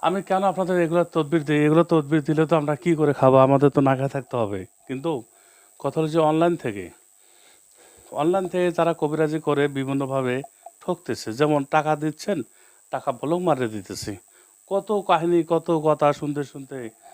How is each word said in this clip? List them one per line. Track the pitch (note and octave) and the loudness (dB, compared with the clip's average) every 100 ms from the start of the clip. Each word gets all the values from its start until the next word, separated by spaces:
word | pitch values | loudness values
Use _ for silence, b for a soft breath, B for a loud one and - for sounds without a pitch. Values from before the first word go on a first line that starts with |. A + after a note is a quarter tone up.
আমি | D3+ F#3+ | -2 -4
কেন | F#3+ F#3+ | -2 0
আপনাদের | G3 F3 F3+ F3+ | 0 -2 -2 0
এগুলো | E3+ E3+ | 2 0
তদবির | E3+ E3 D3+ E3 | 0 -2 0 -2
দিই? | D3 D3+ D3+ | 0 2 4
এগুলো | D#3 | 4
তদবির | E3+ E3 C#3 D#3 | 4 2 2 -2
দিলে | C#3+ D#3 D#3 | 0 0 2
তো | E3 | 2
আমরা | D3 D3+ | 0 -2
কী | - D#3+ | 0 2
করে | D3+ | 2
খাবো? | C#3 C3 C3 | 4 6 6
আমাদের | C3 C#3 C#3+ | 6 6 4
তো | C#3+ | 4
না | C3+ C3 | 2 2
খেয়ে | C3+ | -2
থাকতে | C#3 B2 B2 | -6 -6 -4
হবে। | G#2+ G2 F2+ _ _ | -4 -6 -10 _ _
কিন্তু | C3 D3+ D3 - b b b b b | -8 -6 -6 -8 b b b b b
কথা | C#3+ D3 | -6 -2
হলো | D#3+ | 0
যে | D#3+ | 2
অনলাইন | D#3 D#3 E3+ F3 | 2 4 2 0
থেকে, | C3 G2+ F2 - _ _ b b b b b b b b b | -4 -8 -12 -16 _ _ b b b b b b b b b
অনলাইন | - D3+ F#3 F#3 | -4 0 0 -2
থেকে | F3+ F3+ | -2 -2
যারা | E3 E3 E3 | 0 0 0
কবিরাজি | D3+ D#3 D#3 D#3 | -2 0 -2 -2
করে | D3+ C#3+ C#3+ | -2 0 0
বিভিন্নভাবে | C#3 C3+ C#3 C3+ C3+ B2+ B2 C#3+ b b _ | -2 -4 -4 -2 -2 -2 -4 -6 b b _
ঠকতেছে। | - F3+ - G#2+ - | -8 -8 -6 -8 -6
যেমন | A2 D3+ D3 | 0 2 2
টাকা | C#3 D#3 D3+ D3+ | 0 0 0 -2
দিচ্ছেন, | D#3 D3+ - F#3+ A#2 b b b b | -4 -6 -6 -6 -6 b b b b
টাকা | C3+ C3+ | -8 -6
ব্লক | B2 C#3 F3 | -6 -2 -2
মারিয়ে | F3+ C#3 B2 | 0 0 -2
দিতেছে। | G#2+ F#2+ G2+ - G2+ _ b b b _ | -6 -10 -10 -10 -12 _ b b b _
কত | G3 G3 | -6 -2
কাহিনী, | G#3 G3 F3 E3+ F3 | -6 0 0 2 0
কত | D#3+ E3 E3 | 2 -2 0
কথা | E3 D3+ D3 D3 | 0 2 2 2
শুনতে | C#3 D3+ C#3+ | 0 -4 -6
শুনতে | C3+ C#3+ C3+ C3+ A#2 - B | -8 -12 -14 -12 -14 -16 B